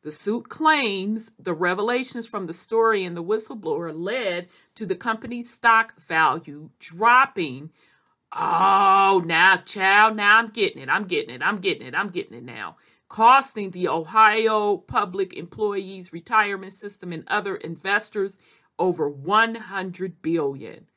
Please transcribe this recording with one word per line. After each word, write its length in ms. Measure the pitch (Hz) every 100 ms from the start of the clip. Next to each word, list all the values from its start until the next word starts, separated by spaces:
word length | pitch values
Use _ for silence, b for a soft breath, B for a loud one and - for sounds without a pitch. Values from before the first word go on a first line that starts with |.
The 100 | 151
suit 360 | - 202 233 -
claims 840 | - 311 302 233 196 196 220 220 _
the 180 | 190
revelations 760 | 160 175 185 214 247 254 240 226
from 180 | 208 180
the 60 |
story 520 | 175 - 226 226 208
and 120 | 185 170
the 80 |
whistleblower 680 | 170 220 220 247 165 151 170
led 560 | 156 180 254 208 175 180 b b -
to 100 | 202
the 80 |
company's 580 | 175 240 220 226 240 240
stock 480 | - 233 226 226 _
value 680 | _ 160 156 156 151 147 156 _
dropping. 920 | - 165 226 247 262 - 156 127 156 _ _ _ _ _ _
Oh, 920 | - 160 170 190 196 196 190 196 196
now, 320 | 165 165 185 185
child, 580 | - 202 190 202 220
now 240 | 214 202 220
I'm 120 | 226
getting 300 | 226 196 -
it. 60 | 135
I'm 180 | 175 190
getting 280 | 160 113
it. 80 | 123
I'm 160 | 160 208
getting 280 | 185 160 127
it. 80 |
I'm 160 | 151 202
getting 280 | 170 - 233
it 60 |
now. 320 | 127 127 92 _ b b _
Costing 640 | 214 226 269 254 220 196
the 180 | 180 175
Ohio 880 | 160 160 220 220 220 220 214 208 196
Public 560 | _ 233 202 190 185
Employees 800 | - 170 214 208 196 190 190 180
Retirement 600 | 170 170 220 202 196 190
System 400 | 196 208 - 175
and 120 | 160 -
other 300 | 208 196 175
investors 800 | 165 165 190 208 208 214 196 - b b b -
over 300 | 180 165 147
one 460 | 143 151 208 226
hundred 680 | 226 180 190 185 175 190 -
billion. 640 | 156 165 143 139 101 - _